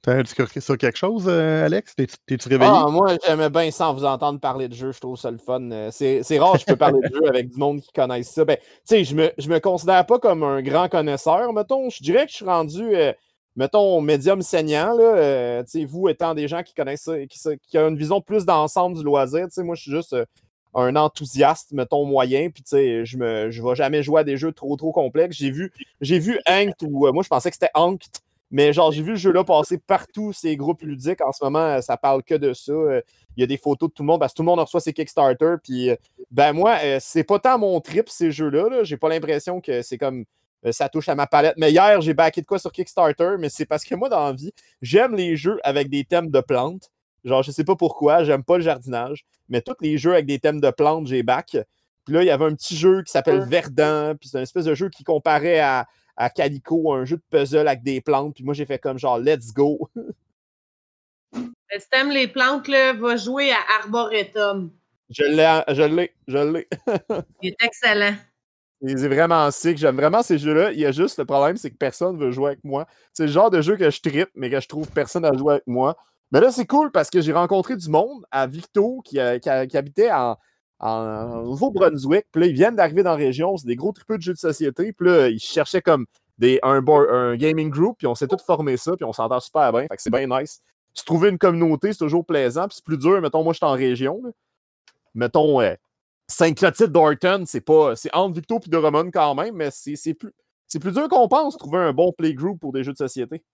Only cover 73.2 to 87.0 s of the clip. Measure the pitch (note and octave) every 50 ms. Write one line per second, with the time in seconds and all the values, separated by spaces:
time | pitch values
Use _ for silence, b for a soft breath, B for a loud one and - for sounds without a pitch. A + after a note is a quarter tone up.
73.2 | E3 D3 C#3+ E3 G#3 A3+ F#3+ E3+ D3+ E3 G#3 F#3+ F#3 D3+ C#3 - - E3 C#3 D3
74.2 | F#3+ - _ - C3 B2 C3 C3+ B2+ _ D3+ D3+ D3+ - - D#3+ C#3 - - F3+
75.2 | D#3+ D3+ C#3 C3 C#3 D3+ C#3+ C#3 _ B2+ A#2+ B2 C3 C#3+ E3+ b b b b b
76.2 | _ _ - C#3+ G#3 C4 B3 B3+ A3+ - C4+ C#4+ D#4 C#4+ - F#3 D3 - - F#3
77.2 | D#3 D3+ C#3+ E3 F3 E3+ G3 F#3+ F3+ - C4 G3+ E3+ D#3+ D3+ D#3 G3 B3 C#4+ B3
78.2 | F#3 _ - C3+ C3+ D#3+ C3+ E3 E3 _ _ G3+ G3 A#3 C4 C4 - - C#3+ C3+
79.2 | B2+ B2 A#2+ B2 - D#3 C3+ C3 C3 C3 - C#3+ C#3 C#3+ C#3+ F#3+ A3 A#3 F#3+ C#3
80.2 | B2 A#2+ A2 _ _ _ _ _ _ _ _ _ - A2 A2+ A2+ A2+ A2 G#2+ G#2+
81.2 | A2+ A#2+ A#2 A2+ A#2 A#2+ C3+ C#3+ G#3+ C4+ G3+ F#3 F#3+ E3 D#3 C#3+ C3 C3+ D#3+ G3+
82.2 | G#3 _ _ D#3+ E3+ F3+ C#3+ B2+ F3+ A3+ A#3+ G#3 F3+ D#3 D3+ F#3 F#3+ F3+ D#3+ D3
83.2 | D3 C3 B2+ C3+ D#3+ F#3 G3 F3 C#3 A#2+ A#2+ B2 D3+ G#3 G3+ - _ - A3 G3
84.2 | E3 F3+ F3+ - - D#3+ D3+ - D#3+ C#3+ C3 - F3+ A3 G#3 _ F3 F3+ F3+ E3
85.2 | C3+ B2 A2+ A2 - - - E3 C#3+ - - F#3 - F3+ D#3+ C#3 A#2 _ _ _
86.2 | _ _ _ _ A#2 B2+ C3 C3 - C3 C#3 C3+ C3 D3+ D3+ D3